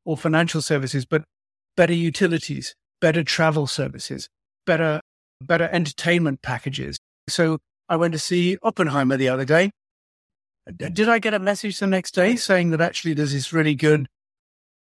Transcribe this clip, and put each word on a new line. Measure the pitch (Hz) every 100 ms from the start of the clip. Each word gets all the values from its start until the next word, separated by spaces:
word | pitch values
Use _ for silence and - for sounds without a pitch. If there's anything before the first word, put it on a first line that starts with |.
or | - 156
financial | 165 160 170 160
services, | - 147 131 143
but | 123 156 - _ _ _ _ -
better | 170
utilities, | 170 170 - 185 160 - 139 - - _ -
better | 165 160
travel | 143 - 160 156 139
services, | - 135 - - 135 - _ _ _ -
better, | 160 160 151 - _ _ -
better | 135 170 165
entertainment | 170 151 - 170 175 156 135
packages. | - 123 143 139 135 139 _ _ -
So | - 165 156 _ _ -
I | 165
went | 170
to | 156
see | - 180 180 196
Oppenheimer | 226 - 160 143 131 135
the | 131
other | 131
day. | 135 160 196 - _ _ _ _ _ _ _ _ -
D-, | 87 -
did | 175 220
I | 226
get | 214
a | 208
message | 190 196 214 -
the | 196
next | 190 -
day | 190 185 240
saying | - 185 170
that | 160
actually | 165 - 170
there's | 147 147
this | 139 131
really | 160 151
good | 139 156 151 131 _ _ _ _ _ _ _